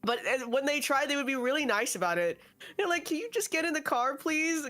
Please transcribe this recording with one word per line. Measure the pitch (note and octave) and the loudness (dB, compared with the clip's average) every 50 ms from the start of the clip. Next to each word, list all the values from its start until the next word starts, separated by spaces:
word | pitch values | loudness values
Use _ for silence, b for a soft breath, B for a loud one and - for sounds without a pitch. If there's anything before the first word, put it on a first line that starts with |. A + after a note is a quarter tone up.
| - | 0
But, | G#3 A#3 A#3+ - | -2 -2 -2 0
uh, | E3+ A#3+ C4 B3 | 0 0 0 0
when | A#3+ A3+ C4+ C#4 | 0 0 0 2
they | C#4+ D4 D4 | 2 0 0
tried, | C#4+ - C#4+ C4+ C#4+ C#4 | 2 2 2 2 2 2
they | C#4+ | 0
would | C#4+ C#4 | 0 0
be | B3 C4+ | 0 0
really | C4 A#3+ B3 C4+ D4+ D4+ | 0 2 0 0 2 2
nice | B3+ G#3+ G3+ A#3 A#3+ - | 2 2 0 0 0 0
about | G3+ F3+ F3+ E3+ | 0 0 0 2
it. | F3 F3 E3+ - - B B B B B B B | 2 0 0 -2 -4 B B B B B B B
They're | - G4+ | -2 0
like, | F4+ F4 F4 - | 0 2 0 0
Can | - E4 | -2 -2
you | D4+ G#4+ A#4 | -2 -2 -2
just | - A#4 - - | -2 -2 -2 0
get | - D#4+ D#4+ | 0 0 0
in | E4+ D#4 | 2 0
the | D#4 | 0
car, | D4+ - - B3 A#3+ C4 C#4 | 0 0 0 2 2 0 0
please? | C#4 - E4 D#4 D#4 D#4 D#4+ E4 D#4+ D4 | -2 -2 -2 0 2 2 0 0 -2 -4